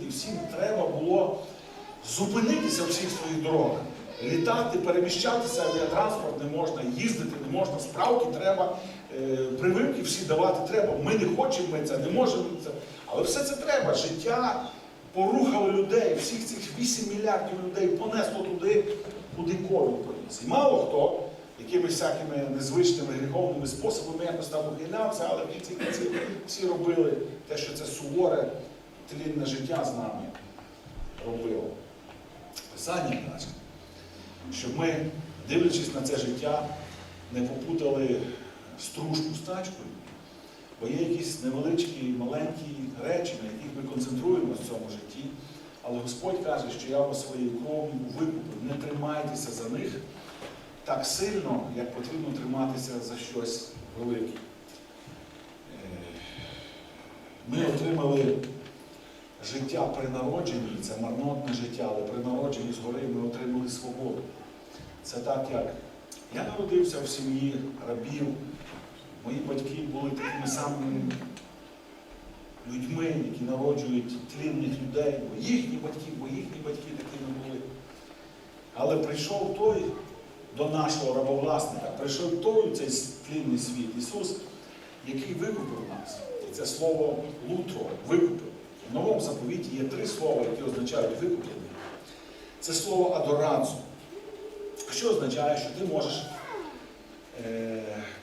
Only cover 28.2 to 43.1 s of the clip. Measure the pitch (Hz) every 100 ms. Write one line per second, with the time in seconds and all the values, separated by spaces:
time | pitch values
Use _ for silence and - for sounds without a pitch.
28.2 | 180 - - - - - - - - 147
29.2 | 156 147 135 135 135 165 - 120 110 104
30.2 | 98 - - - - - - - - -
31.2 | 117 117 117 107 - - - - - -
32.2 | - - - - - - 165 180 131 -
33.2 | - - - - - - - - - -
34.2 | - - 87 - - 143 165 156 156 -
35.2 | - - - 339 170 - - 139 127 143
36.2 | 123 123 147 151 151 - - - - -
37.2 | - 123 123 131 165 165 143 135 131 120
38.2 | 123 - - - - - - - 156 156
39.2 | 156 156 185 185 185 - - - - -
40.2 | - - - - - - 113 151 165 175
41.2 | - - 254 135 156 170 - 135 127 120
42.2 | 120 151 156 165 151 139 120 - 160